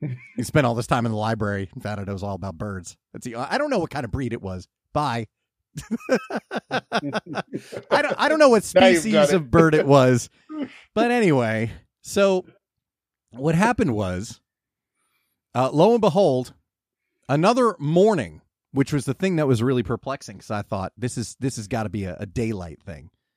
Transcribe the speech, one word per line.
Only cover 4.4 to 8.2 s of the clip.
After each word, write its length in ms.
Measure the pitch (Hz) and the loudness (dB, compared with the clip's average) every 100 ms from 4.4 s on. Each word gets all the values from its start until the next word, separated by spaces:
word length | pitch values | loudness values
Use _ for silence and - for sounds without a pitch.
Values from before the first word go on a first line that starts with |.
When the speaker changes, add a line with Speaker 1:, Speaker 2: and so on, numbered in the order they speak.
Speaker 1:
was. 280 | 95 92 - _ _ | -8 -12 -14 _ _
Bye. 340 | 147 143 117 107 _ _ _ _ 151 | -4 -2 -4 -8 _ _ _ _ -20
<laughs> 920 | - 220 - 247 - 269 - - - | -10 -10 -2 -2 -2 -10 -8 -12 -6
I 1300 | 240 - - 143 220 - 143 - - - - - 285 | -8 -4 -6 -4 -8 -8 -10 -10 -12 -12 -16 -2 0
don't, 120 | 294 | 0
I 100 | - | 0